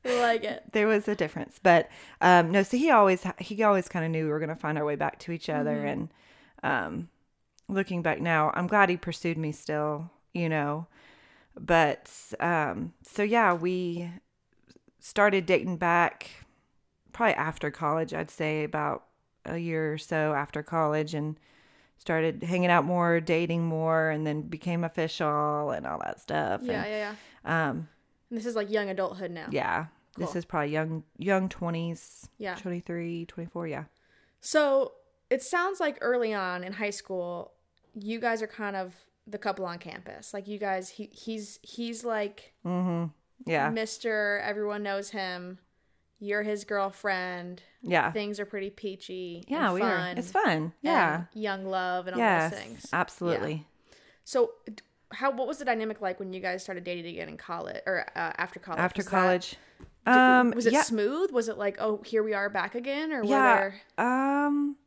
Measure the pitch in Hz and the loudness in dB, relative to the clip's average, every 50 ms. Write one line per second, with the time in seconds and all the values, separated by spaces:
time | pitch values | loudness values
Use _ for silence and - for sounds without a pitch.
0 | - 254 247 240 240 233 233 226 208 214 - - - - - 220 208 220 220 208 | 0 0 2 4 4 4 2 2 0 -4 -6 -8 -12 -2 2 4 4 6 4 4
1 | 208 - 208 - 160 151 - 160 - - - - - 185 170 165 - - - - | 2 0 0 0 -2 -4 -2 -8 -10 -10 -14 4 8 8 8 8 6 4 -8 -20
2 | - - - _ - 180 180 175 170 165 180 202 190 - - 247 294 330 269 220 | -20 -20 -4 _ 8 10 10 10 8 8 4 4 4 4 2 2 4 6 8 8
3 | 202 190 185 180 - 185 - - 185 - 214 202 226 208 202 190 175 - - 180 | 8 8 6 4 0 -6 -6 -6 -10 -10 -2 4 6 6 6 4 2 0 -4 -2
4 | 160 165 160 160 160 151 147 156 160 151 165 - - 151 156 151 151 147 147 139 | -2 0 0 0 0 0 -2 -2 -2 -4 -6 -4 -4 -2 -2 0 0 -2 0 0
5 | 151 143 - - - - 170 160 - - 151 151 147 151 147 147 143 143 139 - | -2 -2 -2 -6 -8 -8 -8 -6 -4 -2 -2 0 0 0 0 0 -2 -2 -4 -4
6 | - 156 _ _ _ - - - - _ _ - - 135 143 120 87 78 - - | -6 -8 _ _ _ -20 -20 -20 -20 _ _ -6 -2 0 0 0 0 -2 -6 -8
7 | 170 165 _ _ _ _ _ _ _ _ _ _ _ - 196 196 196 - 185 175 | -10 -10 _ _ _ _ _ _ _ _ _ _ _ -2 -2 -2 0 0 -2 -2
8 | 165 165 - - - 170 165 156 151 147 - - 180 175 208 208 196 175 180 170 | 0 0 0 0 0 2 2 4 2 2 0 0 -2 2 6 6 6 6 4 -2
9 | - 175 160 - - 170 165 156 160 151 151 - - - 151 151 151 151 151 147 | -2 -8 -8 -4 -4 -4 -2 -2 -4 -6 -6 -8 -6 -4 -4 -2 -2 -2 -4 -6
10 | 160 170 _ _ _ _ _ 170 170 160 156 156 143 143 147 156 165 _ _ - | -8 -12 _ _ _ _ _ -4 -2 0 0 0 0 -2 -4 -6 -8 _ _ -20
11 | - - - - - - - _ _ _ _ - - 151 175 165 156 147 - - | -20 -20 -20 -20 -20 -20 -20 _ _ _ _ -14 0 4 6 6 6 4 2 -2
12 | - - - - - - - - - 170 175 160 151 139 85 - 165 170 - _ | -8 -16 -16 -16 -12 -12 -6 -2 0 2 2 2 0 0 -2 -4 -8 -8 -10 _
13 | - - - - 202 208 226 233 220 190 175 165 165 180 185 180 180 175 170 175 | -20 -10 -2 -2 0 4 4 6 6 4 4 2 0 -2 -2 0 -2 -4 -4 -6
14 | 175 170 175 190 _ _ _ _ _ _ _ _ _ _ _ - _ _ _ _ | -8 -8 -10 -14 _ _ _ _ _ _ _ _ _ _ _ -20 _ _ _ _
15 | - - - 214 202 208 196 190 170 175 185 - - 185 180 165 180 170 170 175 | -20 -6 2 4 6 6 6 4 4 4 2 2 2 0 -4 0 2 2 4 4
16 | 170 - - - - - - - - _ _ _ _ _ _ _ _ _ _ _ | 4 2 0 -6 -16 -18 -18 -20 -20 _ _ _ _ _ _ _ _ _ _ _
17 | _ _ - - 240 214 - - 147 160 160 - - 147 143 - 165 147 151 160 | _ _ -4 2 2 2 4 2 0 -4 -4 -4 -6 -6 -4 -2 -2 0 0 0
18 | 165 - 160 160 160 156 - - 160 156 156 156 151 151 165 151 151 147 - - | 0 -2 -4 -6 -6 -8 -6 -4 -4 -2 -2 -2 -4 -4 -2 -2 -2 -2 -4 -6
19 | _ _ _ _ _ _ _ _ _ - 165 170 170 170 160 160 160 151 151 156 | _ _ _ _ _ _ _ _ _ -8 -6 -4 -4 -2 -2 -2 -2 -2 -4 -6
20 | - - 170 156 156 151 151 139 143 - - 151 151 - 170 165 160 151 151 156 | -6 -4 -2 0 2 2 0 0 -2 -2 -6 -8 -8 -2 0 0 2 2 2 0
21 | 156 151 165 151 147 151 156 - _ _ _ _ _ _ _ _ _ _ _ _ | 0 -2 -2 -4 -4 -4 -6 -8 _ _ _ _ _ _ _ _ _ _ _ _
22 | - - 170 160 160 165 160 - - 165 185 180 180 180 175 170 143 156 180 175 | -4 0 2 2 2 2 0 -2 -4 -2 2 2 4 6 6 4 4 4 2 2
23 | 175 170 170 170 160 170 170 165 175 160 165 170 165 165 160 160 160 160 160 160 | 4 4 4 2 4 2 2 2 2 2 0 0 0 0 0 0 2 2 4 4
24 | 160 160 156 151 156 151 147 151 147 - 170 156 - 180 175 170 170 165 - - | 4 2 0 0 0 -2 -2 -2 -4 -6 -10 -6 -4 -2 -2 0 -2 -2 -2 -2
25 | 160 160 - - 170 151 147 147 151 151 147 147 147 139 131 - - 65 78 71 | -2 -2 -2 -2 0 0 2 2 0 0 0 0 -2 -2 -4 -4 -4 -6 -6 -4
26 | 50 50 - - - - - 151 147 - 190 214 247 247 226 208 - 208 214 214 | -6 -8 -8 -10 -8 -4 -2 -2 0 0 -2 -2 -2 -4 -4 -2 -4 -4 -4 -4
27 | 208 208 214 208 - - - - - - 160 165 160 147 - 160 160 - _ _ | -6 -6 -8 -12 -18 -20 -20 -14 -6 -2 0 0 0 0 -2 -4 -8 -12 _ _
28 | _ _ _ _ _ _ 240 226 214 240 226 220 208 202 214 214 208 196 190 190 | _ _ _ _ _ _ -8 -6 -6 -4 -4 -4 -2 0 -2 -2 -2 -2 -2 -4
29 | 190 175 196 185 190 170 175 165 151 139 143 139 - - 85 - 160 156 _ _ | -4 -4 -4 -8 -8 -8 -8 -10 -8 -4 -4 -2 0 0 -2 -2 -4 -6 _ _
30 | _ _ - - 175 160 - 175 170 _ - 156 147 143 151 156 156 160 160 160 | _ _ -8 -6 -6 -4 -4 -6 -6 _ -4 -2 -2 0 0 -2 -2 -2 -4 -6
31 | - _ _ - - 196 196 190 190 185 - - 175 170 170 165 170 170 165 160 | -8 _ _ -6 0 0 2 2 2 -2 -4 -4 -4 -4 -2 -2 -4 -4 -6 -8
32 | - - - - - - _ _ 214 190 180 - - 185 175 175 - - 170 170 | -12 -16 -16 -16 -18 -20 _ _ -6 -6 -6 -4 -4 -6 -6 -6 -6 -6 -6 -6
33 | 170 170 170 165 170 - - - 170 170 _ 170 170 160 143 135 156 - _ _ | -4 -6 -6 -6 -8 -10 -10 -12 -12 -10 _ -8 -6 -6 -6 -8 -8 -12 _ _
34 | _ _ _ _ _ _ _ _ - - - 311 294 277 269 269 262 - - - | _ _ _ _ _ _ _ _ -8 2 2 4 4 6 4 2 2 0 -4 -16
35 | _ _ _ _ _ _ 254 254 - - - 349 349 381 392 - 349 294 - - | _ _ _ _ _ _ -2 -2 0 0 0 0 0 0 -2 -2 -2 -4 -2 -2
36 | - 233 247 247 240 220 214 202 185 180 180 180 180 185 202 196 220 208 202 - | -2 0 0 0 0 -2 -2 -2 -4 -4 -4 -6 -8 -10 -8 -4 -4 -4 -4 -6
37 | - - 190 180 175 175 175 170 - - _ _ _ _ _ _ _ _ _ 226 | -8 -8 -6 -6 -6 -6 -8 -10 -10 -14 _ _ _ _ _ _ _ _ _ -12
38 | 202 208 226 226 240 240 226 220 220 214 - - 214 202 196 190 190 180 180 - | -8 -6 -6 -2 -2 -2 -2 -2 -4 -8 -8 -8 -8 -6 -4 -6 -6 -8 -12 -20
39 | _ _ _ _ _ 220 208 202 - 208 196 196 185 175 175 170 - 165 - - | _ _ _ _ _ -14 -12 -6 -4 -4 -4 -4 -6 -8 -8 -10 -12 -14 -14 -14
40 | 185 - - - - - - 202 190 202 208 196 208 196 190 185 185 - - - | -14 -14 -16 -14 -14 -10 -10 -10 -10 -10 -8 -4 -2 -2 -2 -2 -4 -8 -12 -14
41 | 208 - - - - 226 226 220 208 208 - - - - - - 233 233 233 226 | -14 -14 -16 -14 -10 -8 -8 -8 -8 -12 -12 -14 -16 -16 -10 -8 -8 -6 -6 -6
42 | 233 240 226 214 208 202 202 - - - _ _ _ 175 180 180 185 185 170 170 | -4 -4 -2 -2 -2 -4 -8 -12 -20 -20 _ _ _ -2 -2 0 0 0 0 -2
43 | 170 160 - _ _ _ _ _ - - 165 151 139 151 226 226 220 220 - - | -4 -6 -8 _ _ _ _ _ -4 -2 0 0 2 0 0 -2 -4 -4 -8 -6
44 | - 233 220 214 208 208 208 202 - 208 208 208 208 208 208 208 208 196 196 196 | -4 -2 -2 0 0 0 -2 -2 -2 -4 -4 -4 -4 -4 -4 -4 -4 -4 -4 -4
45 | 202 - - 208 190 185 180 180 180 180 185 180 _ _ _ _ _ _ _ _ | -6 -6 -6 -6 -6 -6 -6 -8 -10 -14 -16 -18 _ _ _ _ _ _ _ _
46 | _ _ _ _ 208 202 202 208 208 214 214 208 208 - 214 202 196 196 190 - | _ _ _ _ -4 -2 -2 -2 0 -2 -4 -4 -4 -4 -2 -2 -2 -2 -4 -4
47 | - 208 190 185 180 180 180 180 175 180 180 170 - _ _ _ - 175 180 165 | -2 -2 -2 -2 -4 -6 -6 -8 -10 -12 -14 -14 -18 _ _ _ -4 2 2 4
48 | - - 170 220 208 208 208 202 208 202 - 202 196 202 202 - - 202 190 196 | 4 2 0 -2 -4 -4 -6 -8 -8 -8 -8 -8 -8 -8 -10 -8 -8 -8 -8 -10
49 | - - 185 185 185 175 170 170 175 - 277 320 302 202 175 185 190 190 190 170 | -12 -12 -12 -10 -10 -10 -12 -14 -8 -6 -2 0 2 2 2 2 0 0 0 0
50 | 180 180 180 208 254 - 190 381 440 226 170 156 156 170 - _ - 302 339 262 | -2 -4 -4 -6 -8 -2 0 2 2 4 2 2 0 -4 -6 _ -2 2 4 4
51 | 180 160 151 170 175 - _ 214 214 208 196 190 190 190 185 185 180 180 175 180 | 4 4 2 0 -4 -8 _ -6 -4 -4 -4 -4 -4 -4 -2 -2 -2 0 -2 -2
52 | 180 185 180 240 233 214 190 165 160 165 160 - 98 113 117 - - - - 170 | -4 -4 -2 2 4 4 4 4 2 0 -2 -6 -10 -12 -14 -14 -10 -4 -2 -2
53 | 180 - - - 180 170 165 - - 151 151 156 151 _ _ _ _ _ - - | -2 -2 -4 -4 -2 0 0 0 0 -4 -4 -6 -10 _ _ _ _ _ -20 -20
54 | _ - _ _ _ - - 262 240 226 - - _ - 214 - _ _ _ _ | _ -20 _ _ _ -2 2 2 2 2 0 -12 _ -16 -16 -16 _ _ _ _
55 | _ _ - - 262 277 269 233 262 - 302 277 294 254 233 220 220 220 214 - | _ _ -8 -2 -2 -2 0 0 -2 -4 -4 -4 -2 -2 -2 0 -2 -6 -6 -4
56 | 208 185 185 - 196 190 185 185 190 185 180 190 - - 190 175 175 180 180 175 | -4 -4 -4 -4 -8 -10 -10 -6 -6 -6 -6 -6 -8 -8 -10 -8 -6 -8 -8 -8
57 | 165 175 165 175 - 156 156 - - - 170 170 160 - - - - - 190 165 | -8 -10 -10 -10 -10 -10 -12 -16 -10 -10 -8 -8 -8 -8 -10 -6 -4 -2 -2 -2
58 | - - - - 170 160 - - 175 185 - 180 - 190 165 160 175 180 - - | -2 -4 -6 -6 -6 -4 -4 -4 -6 -6 -6 -16 -10 -8 -2 0 0 0 0 -4
59 | 190 - 202 190 185 180 185 180 180 - - - - - _ _ - - _ _ | -4 2 2 4 6 6 4 2 0 -6 -12 -14 -18 -20 _ _ -20 -20 _ _
60 | _ - 247 254 254 254 254 254 247 240 220 240 233 233 233 294 311 - 233 214 | _ 6 6 8 8 8 8 8 6 4 2 4 4 6 6 6 4 4 2 2
61 | 202 226 277 330 381 403 269 240 220 226 - - 202 202 196 - - 220 214 208 | 2 0 2 0 -2 2 2 0 0 0 -4 -2 -2 -2 -2 0 -2 -2 -2 -2
62 | 214 - 226 220 214 220 208 196 196 208 208 196 175 202 - 240 240 277 277 285 | -4 0 0 2 2 2 0 0 0 0 0 -2 -2 -2 -4 -6 -4 -4 -4 -2
63 | 311 320 311 254 214 208 277 269 262 247 226 202 196 196 196 - - _ _ - | -2 -2 -2 -2 2 2 4 6 8 6 6 6 4 0 -4 -10 -20 _ _ 0
64 | 220 240 254 262 269 277 277 285 294 294 285 285 285 285 277 _ _ | 0 2 2 2 2 2 2 2 2 2 2 2 0 0 -4 _ _